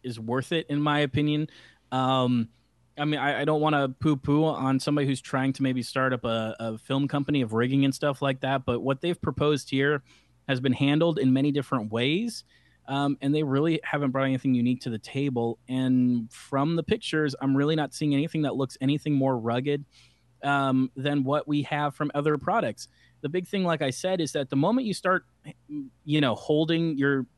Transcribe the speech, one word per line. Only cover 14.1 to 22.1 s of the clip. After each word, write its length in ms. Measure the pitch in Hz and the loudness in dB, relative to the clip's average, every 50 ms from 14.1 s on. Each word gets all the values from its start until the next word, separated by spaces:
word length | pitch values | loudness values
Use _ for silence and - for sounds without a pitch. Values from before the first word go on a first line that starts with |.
brought 140 | 123 135 135 | 0 0 0
anything 300 | 135 131 123 - 135 127 | 0 0 0 0 0 2
unique 260 | 120 120 123 127 123 - | 2 2 2 0 -2 -4
to 80 | 127 | -6
the 80 | 113 104 | -6 -6
table. 600 | - - - 135 143 143 127 120 117 117 117 - _ - | -8 -8 -6 -4 -2 -2 -2 -2 -2 -2 -4 -6 _ -6
And 640 | 127 131 131 127 127 127 123 123 123 120 113 113 - | -4 -2 0 2 2 4 4 2 2 0 -2 -6 -12
from 440 | - - - 143 135 139 156 170 | -20 -10 -4 -2 0 0 0 0
the 60 | 165 160 | -2 0
pictures, 500 | - - - - - - 156 151 147 127 - | -2 -2 -2 -2 -2 -2 0 0 0 -2 -2
I'm 160 | 139 135 135 | 0 0 2
really 180 | 135 143 151 160 | 2 2 2 2
not 160 | 156 147 - - | 0 -2 -4 -4
seeing 220 | - 156 147 143 | -4 -2 0 2
anything 280 | 139 151 165 - 160 151 | 2 0 0 -2 -2 -2
that 120 | 135 - | -2 -2
looks 240 | 131 135 127 - - | -2 -4 -4 -4 -2
anything 340 | 135 135 147 143 - 151 147 | -2 0 0 0 0 0 0
more 220 | 135 131 135 131 | 2 2 2 0
rugged, 480 | 120 110 117 117 123 135 143 143 143 143 - _ - - - _ _ _ _ _ _ - | 0 0 -2 -2 0 0 0 -2 -2 -4 -10 _ -20 -20 -20 _ _ _ _ _ _ -2
um, 480 | 143 143 139 139 135 131 131 131 127 - | 0 2 2 4 4 4 2 2 0 -2
than 260 | 135 131 143 147 143 131 | -4 -2 0 0 0 0
what 220 | 131 143 151 - | 0 0 0 0
we 160 | 151 147 147 135 | 0 0 -2 0
have 320 | - 151 147 147 143 135 | -2 -2 -2 -2 -2 -2
from 160 | - 151 147 | -4 -4 -2